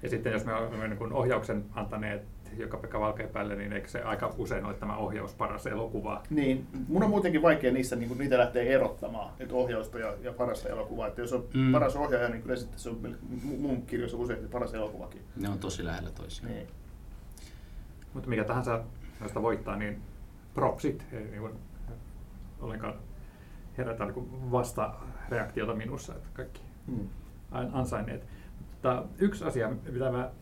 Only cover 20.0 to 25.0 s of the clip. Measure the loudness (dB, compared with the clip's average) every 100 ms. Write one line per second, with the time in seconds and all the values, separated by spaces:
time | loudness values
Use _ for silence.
20 | -8 -12 -14 -14 -6 4 4 4 0 0
21 | -6 -8 -8 -6 -8 -8 -12 -10 -8 -8
22 | -10 -12 -12 -12 -12 -8 -6 -4 -4 -6
23 | -10 -12 -12 -14 -14 -14 -10 -4 -2 0
24 | -2 -2 -6 -6 2 2 2 0 -2 -2